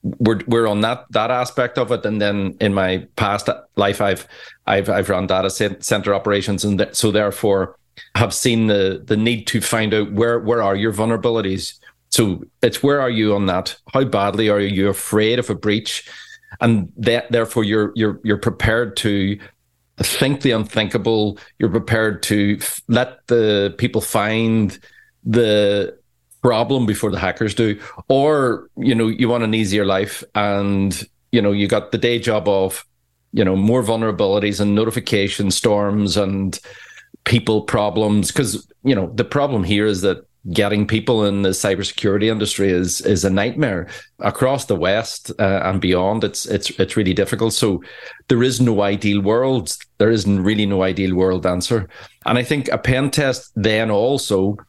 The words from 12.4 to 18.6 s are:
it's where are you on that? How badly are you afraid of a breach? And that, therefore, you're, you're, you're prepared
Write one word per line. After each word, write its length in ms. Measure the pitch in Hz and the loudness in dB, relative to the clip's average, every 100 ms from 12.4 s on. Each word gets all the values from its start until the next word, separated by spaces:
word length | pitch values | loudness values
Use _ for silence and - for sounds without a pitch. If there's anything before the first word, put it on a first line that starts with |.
| - _ | -8 _
it's 200 | - - | -2 0
where 180 | 139 143 | 0 0
are 100 | 131 | 0
you 240 | 113 107 | 0 2
on 120 | 101 98 | 2 0
that? 280 | 90 90 - - | 0 -4 -10 -2
How 120 | 135 | 0
badly 460 | 131 101 101 101 107 | 2 2 0 0 2
are 100 | 104 | 2
you 280 | 101 95 101 | 0 0 0
afraid 500 | 98 - 107 110 123 | 0 -2 2 2 0
of 100 | 117 | -2
a 60 | |
breach? 540 | 98 107 104 110 - - - - - _ - | -4 0 -2 -2 -10 -12 -20 -20 -20 _ -2
And 320 | 117 113 85 - | 2 2 0 -4
that, 340 | 117 117 - | 0 0 0
therefore, 320 | 117 113 123 | 0 0 0
you're, 280 | 107 107 104 | 0 0 0
you're, 260 | 113 107 101 | 0 -2 -2
you're 140 | 107 101 | -2 0
prepared 600 | - - | -2 -2